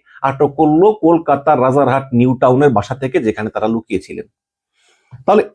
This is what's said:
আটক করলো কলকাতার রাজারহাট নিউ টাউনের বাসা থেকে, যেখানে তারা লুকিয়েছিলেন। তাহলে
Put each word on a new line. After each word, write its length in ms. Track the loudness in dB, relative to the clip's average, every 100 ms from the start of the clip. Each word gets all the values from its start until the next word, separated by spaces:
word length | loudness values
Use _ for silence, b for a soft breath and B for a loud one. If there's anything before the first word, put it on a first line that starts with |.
| b b
আটক 320 | -6 -2 -2 0
করলো 360 | 2 4 2
কলকাতার 680 | 2 0 0 0 -2 0 0
রাজারহাট 420 | 2 2 0 0 -2
নিউ 200 | 0 0
টাউনের 360 | 2 0 2 2
বাসা 260 | 0 -4 -6
থেকে, 240 | -6 -4
যেখানে 300 | -4 -4 -6
তারা 180 | -4 -4
লুকিয়েছিলেন। 580 | -4 -6 -8 -8 -16 -18 _ _ _ _ b b b b b 0
তাহলে 240 | 0 2